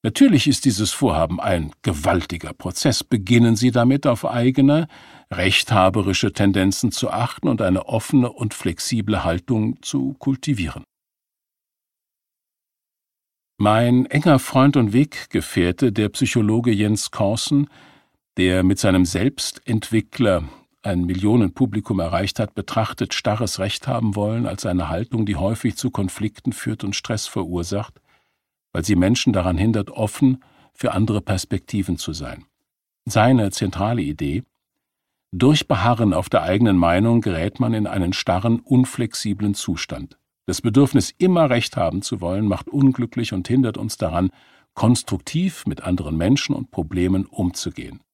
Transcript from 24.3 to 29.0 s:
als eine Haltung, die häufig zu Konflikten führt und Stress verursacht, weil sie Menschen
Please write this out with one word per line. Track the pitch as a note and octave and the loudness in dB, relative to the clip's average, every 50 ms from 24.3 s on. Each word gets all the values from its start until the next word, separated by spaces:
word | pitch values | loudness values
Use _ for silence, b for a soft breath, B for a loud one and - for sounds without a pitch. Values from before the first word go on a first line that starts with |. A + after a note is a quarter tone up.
| A2 A#2 A#2 | -2 -2 -4
als | A2+ A2 G#2 - | -4 -6 -6 -4
eine | G#2 F2+ F#2 D#2 D2 | -2 -2 -2 -2 -2
Haltung, | D#2+ F2 A#2 - - A2+ A2 | -4 -6 -6 -4 -2 -2 -2
die | G2+ G2 | -2 -2
häufig | D2 E2+ G2+ A#2 G#2+ - A#2 G2+ | -2 -2 -2 -4 -2 -4 -4 -4
zu | - - B2 | -2 -6 -4
Konflikten | - - G2 F2+ - - G#2+ G#2+ _ - _ - | -4 -2 -4 -4 -4 -6 -6 -6 _ -6 _ -8
führt | - - - A#2+ A2 - - | -6 -6 -8 -8 -8 -6 -6
und | G2 G2+ | -6 -6
Stress | - - - A2+ G#2+ - | -8 -6 -6 -6 -6 -6
verursacht, | - - G#2+ F2+ D#2+ F2+ F2 E2+ F2+ G2 G2+ G#2 - _ _ _ _ _ _ _ _ _ _ _ _ _ _ _ _ - | -6 -6 -6 -6 -4 -6 -6 -6 -4 -6 -6 -8 -8 _ _ _ _ _ _ _ _ _ _ _ _ _ _ _ _ -8
weil | F2 E2 | -6 0
sie | - G#2 | 2 2
Menschen | F2 | 4